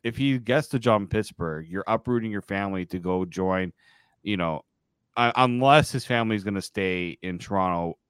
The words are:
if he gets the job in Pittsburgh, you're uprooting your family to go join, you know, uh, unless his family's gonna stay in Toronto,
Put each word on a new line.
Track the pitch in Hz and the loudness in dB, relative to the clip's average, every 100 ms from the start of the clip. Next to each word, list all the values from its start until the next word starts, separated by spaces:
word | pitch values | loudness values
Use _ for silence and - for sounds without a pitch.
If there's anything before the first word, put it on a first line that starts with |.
if | 117 113 | -6 0
he | 139 131 | 0 0
gets | 117 135 - | 2 0 0
the | 127 | 0
job | 117 107 | 4 4
in | 98 | 2
Pittsburgh, | 110 104 - 85 78 80 | -2 -2 -4 -6 -6 -6
you're | 92 101 | -6 -2
uprooting | 113 123 120 113 | -2 0 -2 -2
your | 104 | -6
family | - 98 101 95 87 | -4 -4 -2 -4 -4
to | 92 | -6
go | 90 92 | -2 -2
join, | 92 92 92 92 90 - _ _ _ _ | -2 -2 0 0 -2 -8 _ _ _ _
you | 101 98 | -4 -2
know, | 85 78 - _ _ _ _ - | -2 -4 -10 _ _ _ _ 0
uh, | 120 | 0
unless | 120 127 120 135 151 135 | 4 2 4 6 6 6
his | 131 | -2
family's | - 120 113 107 | -2 0 0 0
gonna | 98 98 | -2 -4
stay | - - 95 90 87 - | -4 -2 -2 0 -4 -6
in | 92 87 | -8 -8
Toronto, | - 98 92 87 85 - | -2 0 2 0 -2 -6